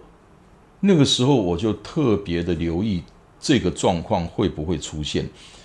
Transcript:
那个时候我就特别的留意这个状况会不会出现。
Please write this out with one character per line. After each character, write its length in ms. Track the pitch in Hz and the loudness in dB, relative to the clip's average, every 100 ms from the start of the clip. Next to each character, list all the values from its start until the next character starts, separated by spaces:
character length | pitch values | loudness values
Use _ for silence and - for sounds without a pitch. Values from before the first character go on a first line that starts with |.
| - - _ - _ _ _ _ | -12 -20 _ -20 _ _ _ _
那 160 | 196 170 | 4 4
个 100 | 131 | 4
时 180 | - | 2
候 120 | 123 135 | 2 4
我 200 | 90 85 | 2 0
就 160 | 110 | 0
特 440 | 101 - 165 131 101 | -2 -4 0 2 2
别 240 | - 85 | 0 -2
的 120 | 87 82 | -2 -2
留 280 | 85 82 | -2 -2
意 200 | 110 90 - - _ _ | -2 -4 -6 -18 _ _
这 200 | - 131 | 0 2
个 100 | 90 | 2
状 320 | - 117 85 | 0 0 -2
况 240 | - 98 85 | -2 -2 -2
会 240 | - 95 | -2 -2
不 160 | 73 78 | -2 -4
会 120 | 80 | -6
出 260 | - 78 | -6 -8
现。 260 | 76 85 71 - - - | -6 -4 -6 -10 -20 -20